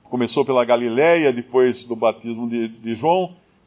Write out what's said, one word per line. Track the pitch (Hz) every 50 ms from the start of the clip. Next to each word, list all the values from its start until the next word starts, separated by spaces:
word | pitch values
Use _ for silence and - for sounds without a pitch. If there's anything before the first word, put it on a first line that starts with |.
| _
começou | - - 123 120 113 - 147 131
pela | 127 131 123 120
Galileia, | 117 123 117 120 117 113 127 151 165 170 170 156 135
depois | 123 120 120 - - 131 127 127 117 - -
do | 120 120
batismo | 113 117 113 107 - - 117 117 113 123 117
de, | 117 117 113
de | 113 113 113 - 113 113
João, | 107 135 160 175 190 185 175 - _ _ _ _ _ _